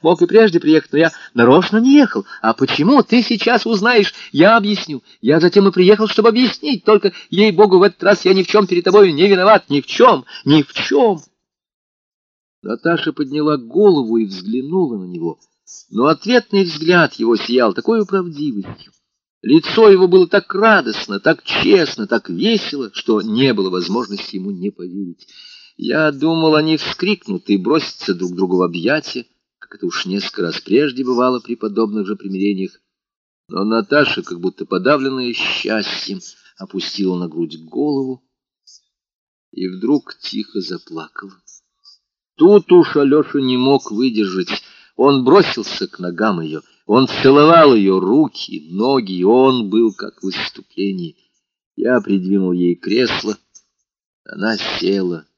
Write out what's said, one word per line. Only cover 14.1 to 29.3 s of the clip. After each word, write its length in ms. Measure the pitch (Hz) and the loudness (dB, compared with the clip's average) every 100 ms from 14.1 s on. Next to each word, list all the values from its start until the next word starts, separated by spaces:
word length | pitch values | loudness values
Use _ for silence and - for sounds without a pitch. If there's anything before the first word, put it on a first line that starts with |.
| 113 | -2
и 60 | |
взглянула 760 | 107 95 92 120 135 180 165 110 | -2 -8 -8 -6 -4 -2 -2 -4
на 80 | 92 | -10
него. 340 | 87 82 78 _ _ _ - _ | -8 -8 -10 _ _ _ -20 _
Но 160 | 104 131 | -2 0
ответный 580 | 156 202 254 - 202 | 0 0 0 0 -2
взгляд 500 | 180 151 160 180 156 | -2 -4 0 2 2
его 220 | - 117 113 | -2 0 0
сиял 360 | - 123 117 | 0 0 0
такой 320 | 92 117 226 202 | -2 -2 -2 0
правдивостью. 840 | 196 175 143 151 107 98 - - _ _ _ _ _ | -4 -6 -8 -8 -8 -10 -16 -20 _ _ _ _ _
Лицо 460 | 107 151 - - 220 | 2 2 2 4 6
его 180 | 196 185 | 6 6
было 220 | 185 175 | 4 4
так 260 | 208 - | 0 -2
радостно, 640 | 190 220 208 123 107 - 101 | -2 2 2 0 -8 -8 -4
так 240 | - 160 | -2 -2
честно, 640 | - - - 196 156 - 104 | -4 -4 2 2 2 -4 -4
так 240 | 98 - | -4 -4
весело, 600 | 87 208 226 - 147 117 | -4 0 -2 -4 -10 -10
что 300 | - - 110 | -10 -2 -2
не 300 | 107 107 135 | 0 0 0
было 160 | 107 95 | 0 -2
возможности 680 | 90 87 107 113 101 - 98 | -4 -4 -6 -6 -10 -12 -10
ему 140 | 95 | -10
не 200 | 95 95 | -8 -8
поверить. 560 | 101 90 90 92 85 _ - - - _ _ | -10 -14 -12 -12 -14 _ -20 -20 -20 _ _
Я 360 | - 139 156 | -6 -2 -2
думал, 420 | 143 151 165 160 | -2 -2 0 2
они 220 | 151 156 156 | 2 0 -2
вскрикнут 720 | - - 180 202 - 95 - | -4 -6 -4 -4 -6 -10 -2
и 60 | 101 | -2
бросятся 580 | 92 123 - - - | 0 -2 -4 -12 -8
друг 200 | 90 90 87 | -6 -6 -6
другу 220 | 92 90 | -2 0
в 40 | |
объятия, 640 | 90 85 87 151 - 127 117 | -2 -2 -4 -4 -6 -14 -14